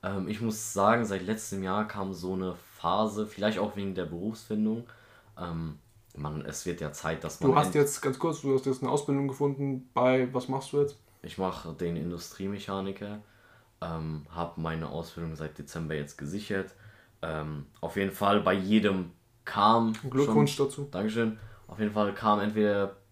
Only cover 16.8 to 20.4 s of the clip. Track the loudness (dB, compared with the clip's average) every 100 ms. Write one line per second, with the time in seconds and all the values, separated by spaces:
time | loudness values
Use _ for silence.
16.8 | -20 -20 _ _ -6 -4 -6 -8 -10 -8
17.8 | -6 -2 -2 2 4 4 4 2 4 4
18.8 | 6 2 -2 -10 _ _ -6 6 8 8
19.8 | 4 0 -2 2 4 6